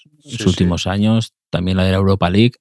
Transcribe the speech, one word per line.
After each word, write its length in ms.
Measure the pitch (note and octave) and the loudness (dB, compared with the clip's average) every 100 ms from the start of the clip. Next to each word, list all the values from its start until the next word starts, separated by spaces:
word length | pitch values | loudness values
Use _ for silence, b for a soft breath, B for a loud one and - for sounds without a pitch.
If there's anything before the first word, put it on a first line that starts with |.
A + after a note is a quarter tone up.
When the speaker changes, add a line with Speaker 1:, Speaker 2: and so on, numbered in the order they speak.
| _ _ | _ _
Speaker 1:
Sí, 80 | - B2+ | -16 -4
Speaker 2:
los 80 | - | 0
últimos 340 | - F2+ E2 | 2 0 -2
Speaker 1:
sí. 60 | F2+ | -4
Speaker 2:
años. 420 | G2+ G#2+ A2+ - _ _ | -2 0 0 -2 _ _
También 280 | - F#2 F#2+ | -4 -2 0
la 80 | |
de 80 | F#2 | 0
la 60 | F#2+ | 2
Europa 300 | G2 F#2+ E2+ | 0 0 0
League. 260 | G2+ A#2+ - | 2 2 0